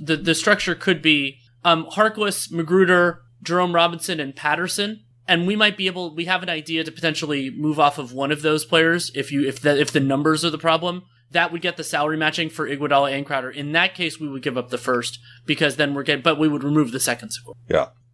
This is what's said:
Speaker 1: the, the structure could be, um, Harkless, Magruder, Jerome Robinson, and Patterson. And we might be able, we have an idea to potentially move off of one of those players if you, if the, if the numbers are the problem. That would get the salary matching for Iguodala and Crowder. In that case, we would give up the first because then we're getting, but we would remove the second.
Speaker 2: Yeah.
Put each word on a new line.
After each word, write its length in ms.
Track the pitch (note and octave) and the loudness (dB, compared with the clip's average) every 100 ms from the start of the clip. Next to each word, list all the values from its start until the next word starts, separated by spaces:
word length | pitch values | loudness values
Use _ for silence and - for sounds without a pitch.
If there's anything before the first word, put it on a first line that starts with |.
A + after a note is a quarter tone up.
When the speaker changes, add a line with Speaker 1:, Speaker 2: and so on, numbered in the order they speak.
Speaker 1:
the, 140 | D3+ D#3 | -2 -2
the 180 | E3 | 0
structure 400 | D#3+ G#3+ G3+ - | 0 2 2 0
could 280 | E3 - E3 | -2 0 2
be, 360 | D#3+ D3+ C#3 C3 _ _ | 4 2 0 -8 _ _
um, 220 | F3 E3 D#3+ | 2 2 0
Harkless, 580 | G3 G#3+ G#3+ G3+ G3 - | 2 2 2 -2 -2 -6
Magruder, 720 | E3 D#3+ F#3 F3+ F3+ F3 E3+ - _ | -4 2 4 6 6 4 0 -14 _
Jerome 320 | - F3 F3+ | -2 0 2
Robinson, 460 | E3+ E3+ E3+ - E3 | 4 2 0 -6 -4
and 140 | C#3 | -6
Patterson. 720 | C3+ D3+ D#3 F3+ - G#3 A3 _ _ - | -4 -2 0 -2 -2 -4 -6 _ _ 0
And 180 | E3+ F3+ | 0 2
we 80 | |
might 220 | G#3+ G#3 G#3 | 2 2 2
be 100 | F#3 | -4
able, 280 | F3+ F3 | -4 -8
we 100 | D#3 | -6
have 180 | E3+ F#3 | -2 -2
an 60 | F3+ | -2
idea 340 | D#3+ D3+ D#3+ | -6 -4 -4
to 80 | D#3 | -4
potentially 600 | - D#3+ D3+ D3+ C#3+ C3+ | -2 -2 -2 -2 -2 -4
move 280 | - D3+ D3 | -4 -2 4
off 200 | C#3+ D3 | 4 2
of 140 | B2 | -10
one 200 | B2+ C#3 | -4 -2
of 100 | D3 | 0
those 220 | D#3 D#3 | 0 0
players 480 | D#3 E3 E3 F3 - | 2 4 4 2 -2
if 160 | C#3+ C3+ | -6 -4
you, 160 | C#3 C3+ | -2 -2
if 140 | C3 | 0
the, 180 | D3 C#3+ | 0 2
if 120 | D3 | 2
the 80 | C#3+ | 2
numbers 440 | C3+ C#3 D3+ D#3 | 2 2 2 2
are 60 | E3 | 0
the 80 | D3+ | -2
problem. 440 | E3 D#3+ F3 F3+ - _ _ | 0 0 0 -6 -10 _ _
That 200 | E3+ E3+ | -2 0
would 100 | E3+ | -2
get 140 | F3+ E3+ | -6 -6
the 80 | |
salary 320 | D3+ D3+ D3+ D#3 | -4 -2 0 0
matching 340 | D#3 D3+ D#3+ | 0 0 -4
for 180 | D#3+ C#3+ | -4 -4
Iguodala 440 | C#3+ C#3+ C#3 C#3 C3+ | -2 2 2 2 -2
and 80 | |
Crowder. 260 | C#3+ C#3 B2+ | -4 -4 -4
In 200 | C#3 D3 | -8 -2
that 220 | D#3+ F#3 | 0 0
case, 240 | F3+ E3 B2 | -2 -6 -6
we 100 | D3+ | -8
would 140 | C3+ | -4
give 160 | C#3+ B2+ | -4 -4
up 120 | B2 | -4
the 80 | B2 | -6
first 420 | - B2 A#2 - - - - | 0 0 -2 -10 -20 -18 -4
because 300 | D3 D3+ C#3 | 0 0 2
then 180 | C#3+ | -2
we're 80 | C#3+ | -2
getting, 200 | C3+ C#3+ | -2 0
but 160 | E3 D3+ | 2 4
we 80 | D#3 | 2
would 160 | D3 | 2
remove 260 | C#3+ D3+ C3 | 2 2 2
the 80 | B2 | 0
second. 320 | B2+ A#2+ - - - - - | -2 -2 -6 -12 -14 -18 -2
Speaker 2:
Yeah. 200 | E2+ C3 _ _ | 0 0 _ _